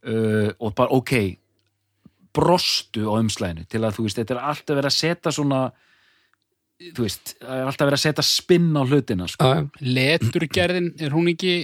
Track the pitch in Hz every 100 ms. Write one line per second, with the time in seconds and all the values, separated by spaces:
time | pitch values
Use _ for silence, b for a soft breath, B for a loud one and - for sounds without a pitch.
0 | 113 110 110 107 107 - 113 101 123 135
1 | 123 127 98 87 _ _ _ _ _ _
2 | _ _ _ - 151 175 - - - 113
3 | 107 110 110 - 98 82 85 113 110 104
4 | 110 110 110 123 139 147 - 143 139 -
5 | 160 170 170 147 143 135 127 b b b
6 | b b b b _ _ _ _ 175 -
7 | 113 - - - 123 131 131 135 143 139
8 | 156 151 147 - - 175 170 151 127 143
9 | - 98 90 - 131 143 143 - 131 127
10 | 131 165 117 170 160 - 175 180 175 165
11 | 151 151 170 165 185 175